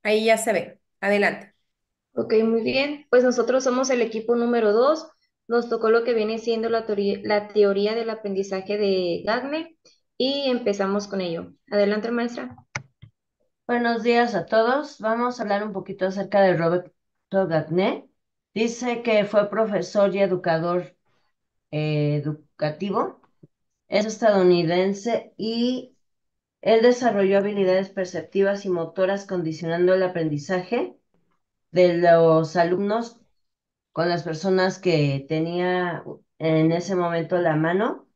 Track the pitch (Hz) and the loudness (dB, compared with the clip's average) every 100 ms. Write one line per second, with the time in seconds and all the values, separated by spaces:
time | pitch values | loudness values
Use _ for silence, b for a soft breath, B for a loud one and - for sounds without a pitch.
0 | 214 214 220 220 233 185 - - _ _ | 2 2 4 2 2 -2 -4 -16 _ _
1 | 196 208 185 - - _ _ _ _ _ | 0 2 0 -2 -16 _ _ _ _ _
2 | _ - 226 220 226 226 220 262 294 294 | _ -6 0 2 2 0 0 -2 -4 -6
3 | - 247 254 247 226 254 254 247 262 247 | 2 2 4 0 0 0 0 -2 0 0
4 | 220 220 220 240 240 233 214 214 269 311 | -2 -4 -2 0 0 2 2 4 2 0
5 | - _ _ _ - 233 233 233 226 226 | -6 _ _ _ -4 -2 -2 -2 2 2
6 | 233 226 214 226 233 226 226 226 220 202 | 2 0 -2 -4 -4 -2 -2 -4 -2 -2
7 | 202 196 208 208 208 208 202 196 208 226 | -2 -4 -2 -2 0 2 4 4 0 -2
8 | 226 220 202 190 196 190 190 208 202 190 | -4 -6 -6 -4 -4 -6 -4 -2 0 0
9 | 175 170 - 240 269 311 330 _ b b | 0 -4 -2 -4 -4 -8 -8 _ b b
10 | _ _ 254 277 277 240 226 202 196 202 | _ _ -2 0 -2 0 -2 -2 -2 -2
11 | 202 196 180 165 175 _ _ 208 202 214 | -4 -6 -4 -6 -10 _ _ 0 2 0
12 | 226 233 240 254 254 - _ - - _ | -2 -4 -4 -6 -14 -16 _ -14 -14 _
13 | - _ _ _ _ _ - 240 240 226 | -20 _ _ _ _ _ -4 -2 0 0
14 | 233 233 233 202 - 220 226 269 294 - | 2 2 2 -2 0 2 2 0 -4 -8
15 | 220 233 247 247 208 202 214 190 185 185 | -4 0 -2 -4 -4 -2 -2 -8 -10 -4
16 | 190 196 196 202 190 165 165 180 - _ | -4 -4 0 2 4 4 0 -2 -4 _
17 | _ _ _ 196 185 160 - 175 208 - | _ _ _ -2 0 -2 0 0 0 -4
18 | - _ _ _ _ 208 233 233 247 233 | -12 _ _ _ _ -4 -4 -2 -6 -4
19 | 233 214 202 214 202 208 214 202 175 208 | 0 2 2 0 0 -2 0 -2 -2 2
20 | 196 190 196 180 175 160 170 180 175 _ | 2 2 0 0 0 0 0 -2 -4 _
21 | _ _ _ _ _ _ _ 151 151 151 | _ _ _ _ _ _ _ -4 -2 0
22 | 147 147 147 151 _ - 151 147 202 185 | 0 0 -4 -8 _ -6 -6 -4 -4 -4
23 | 294 - _ _ - _ _ _ _ - | -4 -10 _ _ -20 _ _ _ _ -2
24 | 214 202 226 202 180 175 165 175 190 202 | -2 0 2 4 4 4 2 0 0 -2
25 | 240 220 - - 220 233 240 254 254 _ | -4 -4 -6 -8 -6 -2 -2 -4 -10 _
26 | _ _ _ _ _ _ - 226 247 240 | _ _ _ _ _ _ 2 6 6 4
27 | 247 202 190 196 202 202 185 185 190 - | 0 2 2 2 0 0 2 2 -2 -6
28 | 180 170 - 196 196 202 202 175 160 190 | -6 -8 -4 0 0 0 -4 -4 -4 -2
29 | 185 196 - 185 160 151 165 170 180 185 | -2 -2 -6 -6 -6 -6 -4 0 2 4
30 | 180 175 160 147 - 185 180 240 359 - | 0 -2 -4 -4 -4 -4 -2 -4 -4 -10
31 | _ _ _ _ _ _ _ 175 180 170 | _ _ _ _ _ _ _ 4 4 6
32 | 175 170 165 160 160 165 170 180 202 226 | 6 6 6 4 2 0 0 0 0 -2
33 | 233 - _ _ _ _ _ _ _ - | -4 -14 _ _ _ _ _ _ _ -4
34 | 170 175 165 160 190 185 190 185 185 160 | -2 -2 -4 -4 0 2 0 0 0 2
35 | 143 139 - 156 165 175 180 180 175 151 | 2 -2 -4 -4 -2 -2 -2 0 -2 -6
36 | - - _ _ 160 160 160 170 180 185 | -12 -18 _ _ 0 4 4 2 -2 -2
37 | 175 170 160 180 170 151 165 185 240 - | -2 -2 -2 0 2 0 0 0 -2 -4
38 | _ | _